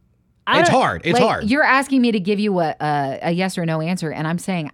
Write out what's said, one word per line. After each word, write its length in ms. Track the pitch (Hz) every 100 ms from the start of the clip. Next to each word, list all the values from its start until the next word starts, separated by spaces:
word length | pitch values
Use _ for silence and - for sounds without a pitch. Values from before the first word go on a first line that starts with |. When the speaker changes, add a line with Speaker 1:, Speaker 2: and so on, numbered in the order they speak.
| _ _ _ _ -
Speaker 1:
I 140 | 269
Speaker 2:
It's 100 | 339
Speaker 1:
don't, 100 | 262
Speaker 2:
hard. 200 | 170 90 165
It's 80 | 240
Speaker 1:
like, 60 | 220
Speaker 2:
hard. 220 | 120 208
Speaker 1:
you're 140 | 285
asking 380 | 247 262 277 269
me 100 | 240
to 80 | 220
give 200 | 175 202
you 200 | 208 185
a, 160 | 156 -
a, 380 | 151 147 135 131
a 80 | 165
yes 260 | 175 185 185
or 80 | 165
no 140 | 160
answer, 320 | 160 180 160
and 160 | 139 156
I'm 100 | 170
saying 320 | - 180 151